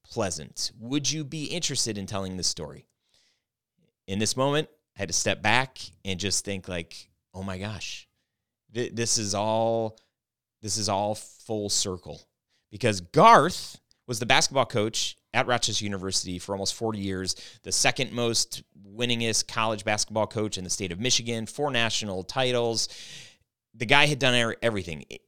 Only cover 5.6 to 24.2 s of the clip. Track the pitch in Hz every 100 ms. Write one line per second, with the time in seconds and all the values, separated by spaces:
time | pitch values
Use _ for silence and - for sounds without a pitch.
5.6 | 135 - - - 95 90 98 - - 98
6.6 | 90 90 82 - - _ _ 92 98 92
7.6 | 101 104 - - - _ _ _ _ _
8.6 | _ 110 120 107 117 120 104 101 110 113
9.6 | 113 113 110 - _ _ _ _ _ _
10.6 | 107 107 104 98 104 107 - - - 107
11.6 | 101 - 104 90 78 80 - _ _ _
12.6 | _ 107 120 101 87 - 220 220 156 -
13.6 | - - _ _ - 117 120 135 - 135
14.6 | 120 113 110 - - - _ 117 123 120
15.6 | - 101 104 98 95 92 95 87 - 98
16.6 | 95 - 113 107 98 92 92 - - -
17.6 | 87 - 135 - 123 117 120 117 - -
18.6 | - - 98 104 120 117 113 104 - -
19.6 | 113 107 104 107 - 110 104 110 107 95
20.6 | 92 - 95 87 123 120 117 117 110 -
21.6 | 147 123 117 - 107 92 92 135 127 123
22.6 | 117 110 - - - - - - _ _
23.6 | _ 113 117 143 147 143